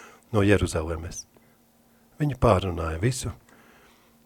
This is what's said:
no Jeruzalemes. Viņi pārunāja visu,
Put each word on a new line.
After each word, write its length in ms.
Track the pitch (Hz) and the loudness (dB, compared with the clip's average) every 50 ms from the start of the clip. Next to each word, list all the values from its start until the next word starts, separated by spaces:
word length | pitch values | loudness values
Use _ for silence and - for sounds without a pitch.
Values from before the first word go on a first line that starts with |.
| - - - _ _ _ - | -20 -20 -20 _ _ _ 0
no 80 | 104 98 | 2 4
Jeruzalemes. 840 | 101 101 90 90 82 - 82 80 82 85 82 82 82 - - - _ _ _ _ _ _ _ _ _ _ _ _ _ _ _ _ _ _ - | 6 6 4 4 0 -2 -4 -4 -4 -6 -8 -10 -12 -14 -16 -18 _ _ _ _ _ _ _ _ _ _ _ _ _ _ _ _ _ _ -6
Viņi 160 | 151 147 127 - | -4 -4 -2 2
pārunāja 580 | - 120 101 92 92 95 85 82 82 80 80 80 | 2 4 4 4 2 -2 -4 -4 -4 -6 -4 -4
visu, 300 | 95 127 127 - - 120 - - _ _ - - - - - _ _ _ _ _ _ _ _ _ _ | -2 -4 -4 -4 -6 -8 -10 -12 _ _ -20 -20 -20 -20 -20 _ _ _ _ _ _ _ _ _ _